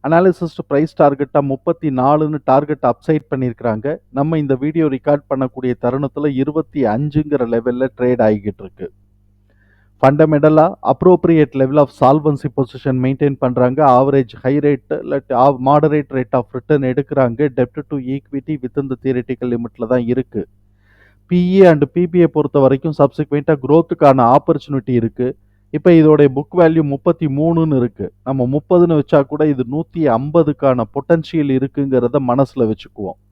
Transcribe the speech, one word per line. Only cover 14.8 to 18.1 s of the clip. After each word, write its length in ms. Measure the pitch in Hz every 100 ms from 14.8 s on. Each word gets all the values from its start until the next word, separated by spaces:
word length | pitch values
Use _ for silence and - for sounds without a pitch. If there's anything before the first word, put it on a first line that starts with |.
| _
இல்லாட்டி 400 | 151 - 143 -
ஆ-, 240 | 123 131 131 131
moderate 400 | 147 151 151 143
rate 240 | 131 123
of 120 | 131 117
return 280 | 127 _ 151
எடுக்கிறாங்க. 680 | 131 127 139 143 127 117 147 123
Debt 180 | 123 - 143
to 80 | 143
equity 600 | 127